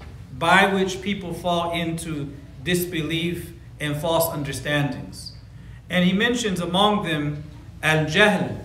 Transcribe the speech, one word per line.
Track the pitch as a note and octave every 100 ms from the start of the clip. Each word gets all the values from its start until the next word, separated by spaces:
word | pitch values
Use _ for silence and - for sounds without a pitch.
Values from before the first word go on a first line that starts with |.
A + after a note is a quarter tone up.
| - - - B2+
by | E3 F#3 G3
which | F#3+ F#3 -
people | G3+ G3 F3
fall | E3 F3+ F3 E3+
into | E3+ E3 E3 E3+ D3 C#3 - - -
disbelief | - F3 F3 D#3 D3+ E3 F3 F3 - - - -
and | D3+ D3
false | E3 E3 D#3+
understandings. | D#3 C#3+ - D3+ D3 C#3+ - - - - - - - - - -
And | F3
he | F3+
mentions | F#3+ A#3 A#3+ G#3+ F3
among | F3 F3+ G#3 G3+
them | E3 D3+ D3 D3 - - - -
al-jahl | D3+ D#3+ D3 E3+ G#3 F#3 - -